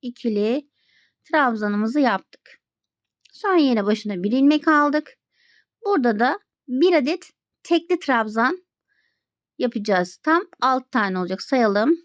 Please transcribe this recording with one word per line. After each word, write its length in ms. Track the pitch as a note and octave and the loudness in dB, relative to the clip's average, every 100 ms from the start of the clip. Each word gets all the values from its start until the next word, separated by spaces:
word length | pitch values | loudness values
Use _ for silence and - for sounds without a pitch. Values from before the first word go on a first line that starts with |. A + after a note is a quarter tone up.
ikili 680 | B3+ B3 A#3+ G#3 G#3+ B3+ D4 _ _ _ _ _ | -12 -6 -4 -2 0 -2 -6 _ _ _ _ _
trabzanımızı 760 | _ D#4 C4+ A3+ G#3 G#3 A3 C#4 | _ 0 0 0 -2 -2 -2 0
yaptık. 600 | C4 G3 - - _ - _ _ _ _ _ _ _ | 0 0 -6 -20 _ -20 _ _ _ _ _ _ _
Sonra 240 | - G#4 F#4 | -10 0 2
yine 280 | C#4+ A#3 | 2 2
başına 380 | G3 G#3+ G#3 G3 | 0 -2 -4 -6
bir 100 | F#3+ | -2
ilmek 360 | B3 C#4 D4+ D4+ | 2 4 2 2
aldık. 500 | D4+ D4 D4 D4+ _ _ _ _ _ _ _ | 2 2 0 -6 _ _ _ _ _ _ _
Burada 340 | G#4+ G4+ A#3+ G#3 | -2 0 0 0
da 200 | B3 F#4 _ _ - | 0 -2 _ _ -8
bir 240 | B3+ F4 | 0 2
adet 380 | F4 C4 E4+ - _ _ _ | 2 0 -4 -8 _ _ _
tekli 360 | - E4+ E4+ F4+ | -2 -2 0 -4
trabzan 680 | - B3 G#3+ G#3+ B3 F4+ _ _ _ _ _ _ _ _ _ _ | 0 -2 -2 -2 -2 -2 _ _ _ _ _ _ _ _ _ _
yapacağız. 580 | B3 A#3+ G#3 F#3+ F3+ - | -6 -6 -2 -2 -2 -6
Tam 200 | - E4 G#4 _ | -2 -2 -2 _
altı 300 | B3 C4 B3+ | -2 -2 -2
tane 280 | B3+ G3+ F#3 | -4 -2 -4
olacak. 240 | F3+ F#3+ | -4 -6
Sayalım. 540 | - C4 A3+ G3+ A3+ E4+ | -4 0 2 2 0 0